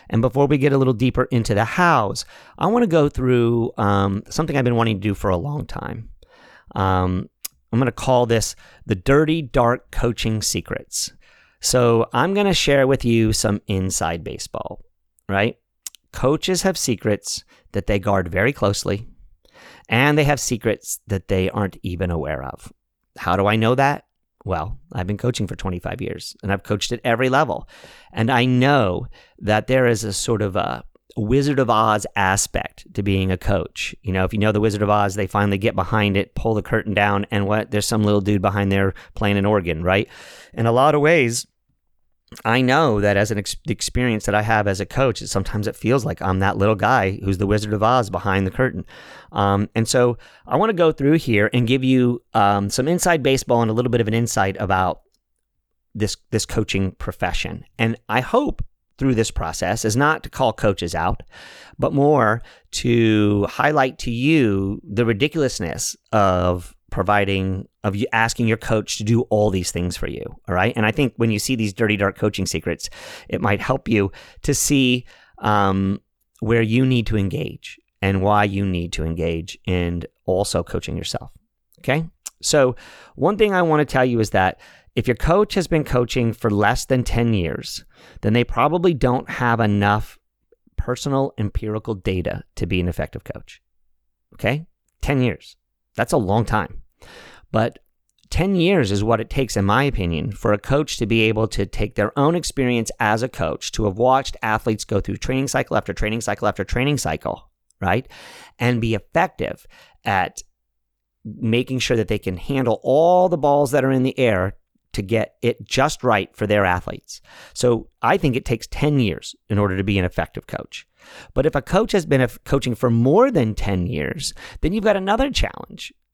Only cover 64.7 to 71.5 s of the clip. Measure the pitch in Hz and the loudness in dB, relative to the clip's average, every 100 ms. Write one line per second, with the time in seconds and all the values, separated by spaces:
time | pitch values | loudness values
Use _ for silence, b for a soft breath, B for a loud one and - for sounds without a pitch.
64.7 | 101 - 101 117 104 131 165 135 - - | -4 -6 -2 0 2 0 0 -2 -2 -6
65.7 | - - - _ 110 98 90 90 90 87 | -6 -8 -10 _ 2 4 4 2 0 -4
66.7 | - - - 95 104 98 98 95 95 - | -18 -8 -4 0 2 2 0 -2 -4 -8
67.7 | _ 104 98 113 113 113 - 117 113 - | _ -4 -2 -2 0 0 0 0 0 0
68.7 | 110 104 - 107 117 - 107 104 95 87 | -2 -2 -4 0 0 2 2 2 0 -4
69.7 | 87 87 - - - - - - 90 101 | -4 -4 -4 -6 -8 -10 -12 -4 0 0
70.7 | 120 107 113 131 - 117 104 - | 0 -2 0 -2 0 -2 -2 -2